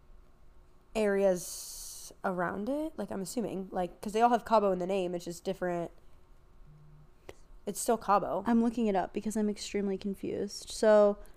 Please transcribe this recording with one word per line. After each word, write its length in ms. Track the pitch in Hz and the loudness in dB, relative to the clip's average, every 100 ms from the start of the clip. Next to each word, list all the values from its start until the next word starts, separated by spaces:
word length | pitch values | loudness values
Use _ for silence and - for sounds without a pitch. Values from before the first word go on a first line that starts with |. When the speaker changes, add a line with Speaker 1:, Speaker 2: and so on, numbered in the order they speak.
| - - - - - - - - _ 214 | -20 -20 -20 -20 -20 -20 -20 -20 _ 0
Speaker 1:
areas 1160 | 208 196 196 180 - - - - - - - - | 2 4 4 2 -2 -12 -12 -14 -14 -14 -16 -6
around 460 | 196 180 175 196 214 | -4 -2 -2 -2 -4
it. 240 | 285 311 - | -4 -4 -6
Like, 140 | 202 | -8
I'm 100 | 214 | -6
assuming, 480 | 180 - 190 170 190 | -6 -4 -4 -6 -6
like, 280 | 202 180 - | -4 -4 -6
'cause 120 | 214 | -4
they 80 | 208 | 4
all 80 | 240 | 4
have 160 | 240 - | 4 4
Cabo 260 | 226 202 | 4 4
in 80 | 185 | 2
the 80 | 175 | 0
name. 280 | 196 180 175 | -2 -2 -4
It's 100 | 170 | -8
just 180 | 170 | -10
different. 480 | - 180 180 175 165 - - - - - - - - - - - - - - - - - - | -6 -4 -2 -2 -4 -10 -20 -20 -20 -20 -20 -20 -20 -20 -20 -20 -20 -20 -20 -20 -20 -14 -10
It's 140 | - | -6
still 180 | - 226 | 0 0
Cabo. 460 | - 202 165 160 196 | 4 2 2 -2 2
Speaker 2:
I'm 160 | 233 | 2
looking 240 | 233 233 220 | 2 2 2
it 80 | 190 | 2
up 180 | - | 0
because 220 | 208 214 220 | -4 -4 -2
I'm 120 | 208 | -2
extremely 480 | 208 - 202 202 190 | -2 -6 -4 -2 -4
confused. 720 | 202 190 196 - 202 - - | -4 -6 -6 -4 -6 -8 -10
So 480 | - 220 208 208 208 - | 2 6 8 8 4 -8